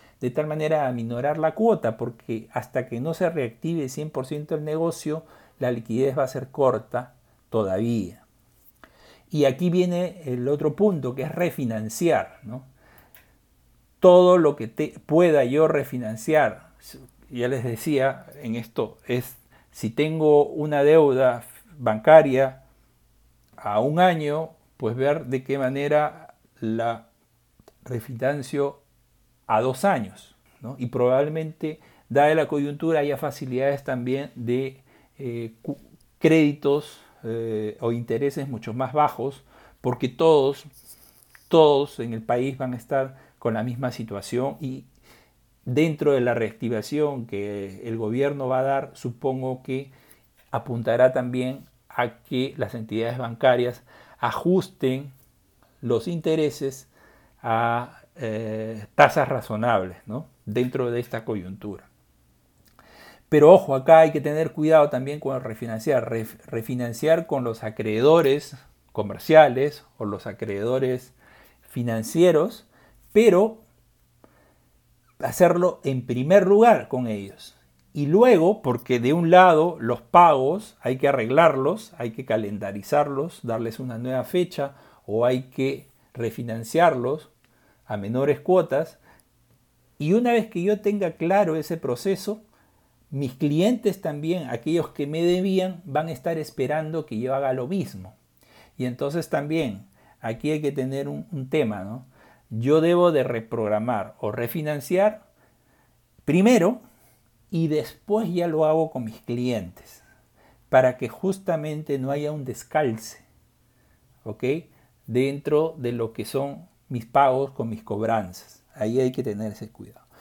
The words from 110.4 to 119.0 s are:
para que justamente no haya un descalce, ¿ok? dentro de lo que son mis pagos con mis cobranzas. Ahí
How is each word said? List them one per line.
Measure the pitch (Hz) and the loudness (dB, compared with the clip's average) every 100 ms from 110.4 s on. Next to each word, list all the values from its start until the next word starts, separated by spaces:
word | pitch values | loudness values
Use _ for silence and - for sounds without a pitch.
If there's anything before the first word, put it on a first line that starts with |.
| _ _ _ | _ _ _
para | 131 127 123 | 4 4 0
que | 120 | -8
justamente | - 190 190 - 160 151 151 151 139 | -6 -6 -4 -4 -6 -6 -8 -6 -4
no | 131 | -4
haya | 143 147 | -4 -6
un | 151 | -8
descalce, | 127 110 - 156 139 110 - - _ _ _ _ _ _ _ _ _ _ | -10 -12 -4 -2 -2 -4 -10 -20 _ _ _ _ _ _ _ _ _ _
¿ok? | 113 107 127 156 - _ _ _ - | -14 -6 -4 -4 -8 _ _ _ -4
dentro | 123 135 143 143 151 160 160 | -2 -2 -2 0 0 0 -4
de | 120 | -6
lo | 120 113 | -4 -6
que | - | -8
son | 107 135 139 143 170 _ - | -6 -4 -6 -8 -18 _ -10
mis | 123 - | -10 -2
pagos | 135 139 131 135 | 2 4 2 -2
con | - 113 | -6 -8
mis | 107 | -8
cobranzas. | - 104 110 113 90 - - _ _ | -8 -4 -2 -2 -4 -12 -20 _ _
Ahí | - 110 127 | -6 -2 0